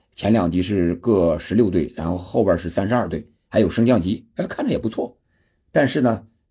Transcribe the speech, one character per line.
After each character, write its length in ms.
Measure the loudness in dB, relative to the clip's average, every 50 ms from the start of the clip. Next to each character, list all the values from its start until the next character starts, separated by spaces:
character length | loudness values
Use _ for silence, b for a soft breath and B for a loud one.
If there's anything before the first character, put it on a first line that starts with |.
| b b b
前 180 | -4 0 2
两 180 | 2 2 2 2
级 120 | 0 -2
是 320 | -2 0 0 0 0 0 -2
各 420 | -2 0 2 2 4 4 2 0 -2
十 160 | -4 0 2
六 120 | 2 2
队， 240 | 4 2 0 -2 -2 -6
然 120 | -6 -6
后 80 | -4 -4
后 280 | -6 -8 -2 -2 0 2
边 120 | 2 2
是 120 | 0 -2 -4
三 180 | -4 -4 -2
十 60 | 0 0
二 160 | -2 -2 -4
队， 180 | -6 -8 -10 -14 _ _ _ _
还 100 | 0 2
有 80 | 2
升 160 | 2 2 2 2
降 160 | 4 4 2
级， 280 | 2 -2 -4 -4 -8 _ _
哎， 100 | -8 -8
看 180 | -6 -6 -6 -4
着 80 | -2
也 60 | -2
不 100 | -2 -4
错。 320 | -6 -6 -6 -8 -8 -10 _ _ _ _ _ _ _ _ _ _ _
但 160 | 0 2 2
是 120 | 2 2 0
呢， 280 | 0 0 0 -2 -6 _ _ _ _ _